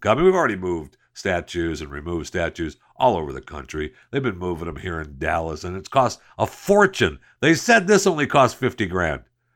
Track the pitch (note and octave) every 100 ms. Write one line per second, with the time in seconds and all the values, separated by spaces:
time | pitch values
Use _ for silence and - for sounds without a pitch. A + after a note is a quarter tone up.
0 | G2+ A#2+ F3+ F#3 C#3+ G2 F2+ E2+ D2+ _
1 | _ - G2 F2+ E2 F2 E2 D2+ D2 C#2+
2 | D#2 E2+ C#2+ F2+ E2 - D#2+ - _ -
3 | B2+ F#2+ D2 C2 - D#2 C2 D#2 D2+ -
4 | _ C#3 B2+ F2+ F2+ E2 E2+ D2+ F#2 D#2+
5 | D#2 C2+ D#2 E2 D#2+ D2+ F2+ F#2 - C3+
6 | B2 - _ - A2+ - - G3+ G3 -
7 | G2 - _ _ D3 E3 - A#3 F3+ G3+
8 | G3+ D#3 C#3+ C#3+ B2 - B2+ - G2 F2+
9 | E2 C2+ - _ _